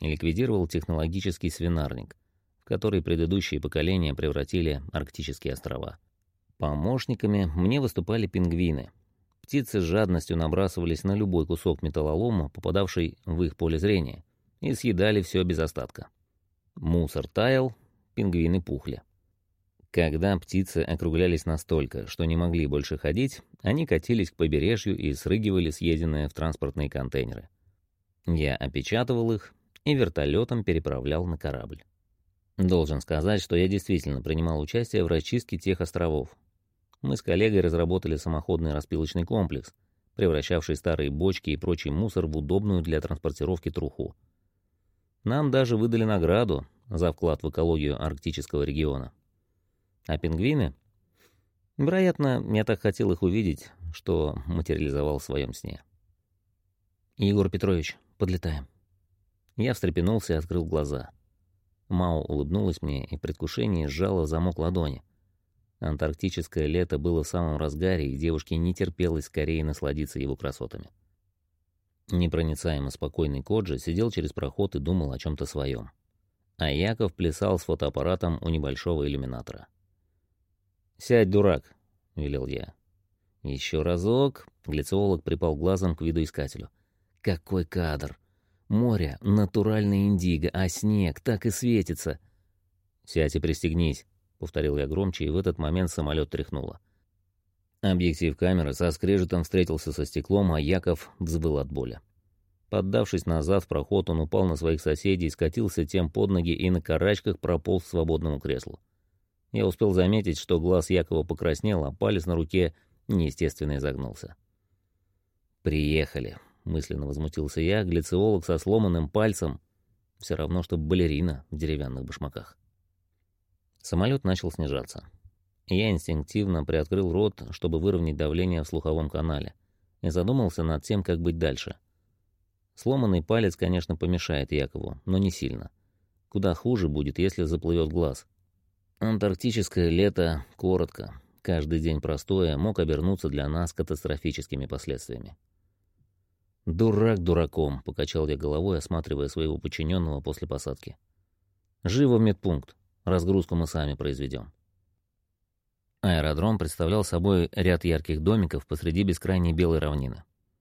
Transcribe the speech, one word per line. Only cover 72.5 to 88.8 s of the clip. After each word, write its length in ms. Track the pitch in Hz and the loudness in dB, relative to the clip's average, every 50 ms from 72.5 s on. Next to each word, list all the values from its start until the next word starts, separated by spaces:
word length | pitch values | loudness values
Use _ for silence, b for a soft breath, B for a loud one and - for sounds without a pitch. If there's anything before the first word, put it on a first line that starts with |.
| 76 - - 82 76 71 69 67 | -2 -2 -2 -2 -2 -2 -2 -4
спокойный 520 | - - 80 73 - - 80 71 69 67 | -6 -6 -8 -4 -2 -2 -2 -2 -2 -4
Коджи 360 | 67 - 104 113 98 80 71 - | -2 -2 -2 0 0 -2 -4 -4
сидел 320 | - 85 85 95 117 117 | -4 -2 0 0 0 0
через 220 | - 95 82 76 | -2 -2 -4 -4
проход 440 | - - 69 67 - - 101 - - | -4 -6 -6 -4 -2 -2 -2 -2 -2
и 20 | 71 | -2
думал 340 | 69 78 95 90 76 69 | -2 0 0 0 0 -2
о 60 | 64 64 | -4 -6
чём-то 280 | - 80 73 - 71 | -6 -6 -4 -4 -6
своём. 440 | - - 73 69 69 64 57 53 - - _ _ _ _ _ _ _ _ _ _ _ _ - | -6 -4 -4 -4 -2 -4 -6 -8 -12 -18 _ _ _ _ _ _ _ _ _ _ _ _ -2
А 120 | 82 73 | -2 0
Яков 440 | 71 76 92 110 117 - 110 87 - | 0 0 0 0 0 0 -2 -2 0
плясал 440 | - 90 82 78 - 98 98 95 85 | 0 -2 0 0 0 0 0 0 0
с 60 | - | 0
фотоаппаратом 760 | - 85 - 76 69 - 69 71 87 92 - 90 85 82 - | -2 -2 0 -2 -2 -2 0 0 0 0 0 0 -2 -2 0
у 80 | - 82 | 0 0
небольшого 580 | 82 78 71 69 65 - - 87 85 76 71 73 | 0 0 0 -2 -4 -4 -2 -2 0 0 0 0
иллюминатора. 580 | 69 67 65 64 62 60 58 - 52 - - - _ _ _ _ _ _ _ _ _ _ _ _ _ _ _ _ _ _ _ _ _ _ _ _ _ - | -2 -2 -4 -6 -8 -8 -10 -12 -14 -16 -18 -20 _ _ _ _ _ _ _ _ _ _ _ _ _ _ _ _ _ _ _ _ _ _ _ _ _ -8
«Сядь, 320 | - - 120 117 107 90 | 0 4 6 6 6 6
дурак», — 440 | 101 101 101 95 80 65 - _ _ _ _ _ _ _ _ _ - | 6 6 6 6 4 2 -2 _ _ _ _ _ _ _ _ _ -8
велел 320 | - 73 71 71 65 65 | -6 -4 -2 -2 -4 -4
я. 280 | 67 65 58 - - - _ _ _ _ _ _ _ _ _ _ _ _ _ | -4 -6 -8 -8 -10 -16 _ _ _ _ _ _ _ _ _ _ _ _ _
«Ещё 400 | - 69 69 67 - - - 78 | -8 -6 -6 -6 -4 -2 -2 0
разок». 640 | 76 87 90 85 90 107 120 131 139 135 139 - - - - _ - | 2 2 0 2 2 2 4 4 2 2 0 -6 -16 -20 -20 _ -8
Глициолог 580 | - 76 73 71 - 95 98 101 98 92 82 - | -4 -2 -2 -2 0 2 2 4 2 2 0 0
припал 320 | - 85 85 87 82 76 | -2 -2 0 0 0 0
глазом 400 | 73 82 92 95 90 95 87 80 | 2 2 2 2 2 2 0 0
к 60 | - | 0
видоискателю. 680 | 82 82 80 82 78 - - - 73 - - - - - _ _ _ _ _ _ _ _ _ _ | 0 0 0 0 0 -2 -2 -6 -6 -6 -8 -12 -14 -16 _ _ _ _ _ _ _ _ _ _
«Какой 420 | - 107 90 80 - - 95 92 82 | -4 -2 -2 -2 -4 -2 -2 -2 -2
кадр! 520 | - - 92 85 78 73 71 73 67 - _ _ _ _ _ _ _ _ _ _ - | -2 -2 -2 0 0 -2 -4 -6 -8 -12 _ _ _ _ _ _ _ _ _ _ -2
Море — 500 | 101 110 | 0 2